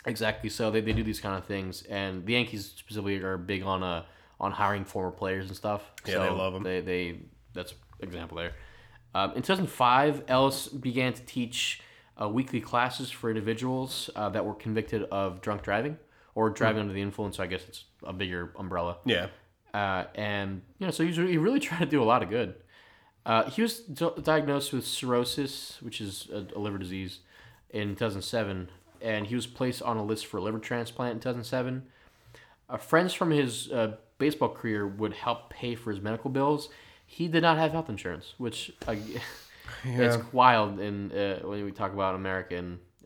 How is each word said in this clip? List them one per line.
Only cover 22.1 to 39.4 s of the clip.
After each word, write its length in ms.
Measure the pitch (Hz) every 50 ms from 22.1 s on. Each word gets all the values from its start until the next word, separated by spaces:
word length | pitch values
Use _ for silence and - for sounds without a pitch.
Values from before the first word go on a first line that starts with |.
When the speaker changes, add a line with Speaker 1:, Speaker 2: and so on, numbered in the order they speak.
| 123 123
Speaker 1:
of 80 | 101 87
good. 240 | 107 123 107 90 - - - _ - - - - - _ _ _ _ _ _
Uh, 240 | 117 113 113 - -
he 100 | - 214
was 180 | 233 220 226 -
di-, 300 | - 170 131 - 170 165 - 160
diagnosed 500 | - 156 156 151 143 143 143 139 135 -
with 140 | 135 123 113
cirrhosis, 880 | - - - 131 123 123 123 123 120 - 147 139 135 - - - - - -
which 180 | - 117 - -
is 280 | 107 98 92 - - -
a, 140 | - 104 95 - -
a 20 | 104
liver 200 | 104 104 101 95
disease, 400 | 92 90 95 95 95 95 - - - _ - - - - - - _ _
in 200 | - 107 104 104
two 60 | 101
thousand 260 | - 120 110 98 95
seven, 480 | 92 - 123 113 107 98 95 92 90 87 - - _ - - -
and 240 | 113 113 107 107 104
he 80 | 104 123
was 120 | 123 113
placed 360 | - - - 131 127 123 -
on 140 | - 120 113 110
a 60 | 104
list 200 | 107 110 110 -
for 120 | - - 95
a 20 |
liver 180 | 92 107 110 110
transplant 540 | 110 - 123 120 117 117 - - 123 123 113
in 60 | 113
two 80 | - 127
thousand 160 | 120 123 113
seven. 380 | - 131 127 123 127 127 131 131 - _ _ _ - _ _ _ - - - - - - _ _ -
Uh, 80 | 127 123
friends 340 | - - 160 165 180 180
from 180 | - - 185 165
his, 400 | 151 147 135 120 113 - - -
uh, 240 | 127 117 110 107 110 - - _ _ -
baseball 300 | 135 151 147 - 123 110
career 380 | - - - 113 107 104 101
would 260 | 101 98 104 110 104
help 380 | 107 - - 120 117 - - -
pay 240 | - - 123 120 117
for 160 | 113 - 113
his 100 | 101 95
medical 300 | 101 107 113 113 - 135
bills. 380 | 127 135 139 147 151 143 147 - - - - - - - _
He 200 | _ - - 170 170
did 140 | 165 165
not 160 | 170 170 156 156
have 140 | 160 151
health 160 | 156 165 160 -
insurance, 440 | 104 - - 90 85 - - - - -
which, 340 | 123 113 - - - - - - -
uh, 60 | 117 110 104
<laughs> 840 | 104 110 - 120 - - - -